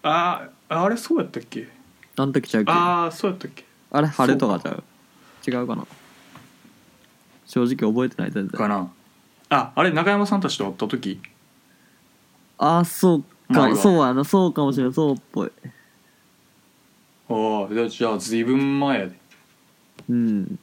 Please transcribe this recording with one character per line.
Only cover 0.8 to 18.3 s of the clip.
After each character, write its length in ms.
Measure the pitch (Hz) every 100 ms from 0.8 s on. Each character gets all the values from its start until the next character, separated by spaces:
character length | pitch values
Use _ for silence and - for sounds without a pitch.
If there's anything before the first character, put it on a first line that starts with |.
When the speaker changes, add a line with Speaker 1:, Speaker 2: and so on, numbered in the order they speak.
| 190
Speaker 1:
れ 80 | 233
そ 200 | - 330
う 20 |
や 60 |
っ 40 | -
た 120 | -
っ 20 | -
け？ 200 | - - - - _ - -
Speaker 2:
あ 100 | 139
ん 60 |
時 160 | 135 -
ち 80 | 113
ゃ 40 |
う 20 |
っ 20 |
け？ 80 | 104
Speaker 1:
あ 360 | 170 175 175 165
ー、 20 |
そ 160 | - 202
う 20 |
や 60 | 180
っ 20 |
た 100 | -
っ 20 |
け？ 100 | - - _ _
Speaker 2:
あ 100 | 143
れ、 60 | 151
晴 240 | 143 127
れ 60 | 135
と 100 | 120
か 100 | 90
ち 60 | -
ゃ 40 |
う？ 120 | - - _ _ _ - -
Speaker 1:
そ 80 | -
う 40 |
か。 60 | 123
Speaker 2:
違 20 |
う 40 | 123
か 100 | 117
な？ 100 | - - - - - - - _ - _ _ _ _ _ _ _ -
正 180 | 127
直 280 | 120 131 110
覚 140 | 113 127
え 20 |
て 120 | -
な 80 | -
い、 40 |
全 160 | 104 95
然。 100 | -
Speaker 1:
か 80 | 104
な。 240 | 101 90 _ _ _ _ _ _
あ、 240 | 143 -
あ 80 | -
れ、 80 | 180
中 200 | 156 175
山 160 | 202 202
さ 100 | 196
ん 40 |
た 80 | 170
ち 80 | -
と 80 |
会 80 | -
っ 20 |
た 140 | - 104
時？ 320 | 127 98 87 - _ _ _ _ _ _ _ _ _ _ _ _ -
Speaker 2:
あ、 260 | 147 170
そ 320 | 170 - 185 160
う 60 |
か。 40 | - _ _
Speaker 1:
前 220 | 131 135
は。 40 | -
Speaker 2:
そ 140 | 208
う 160 | 170 131
や 80 |
な、 100 | 131
そ 220 | 143 196 180
う 60 |
か 100 | 151
も 100 | 139
し 80 | 139
れ 60 | 127
ん。 60 |
そ 180 | 127 151
う 40 |
っ 20 | 127 _
ぽ 140 | - 92
い。 60 | _ 131 - _ _ _ _ _ _ _ _ _ _ _ _ _ _ -
Speaker 1:
あ 380 | 113 110 107 98
あ、 40 |
じ 60 | 110
ゃ 40 |
あ、 40 | 117
じ 180 | - 117
ゃ 60 |
あ、 40 | 104
随 260 | 98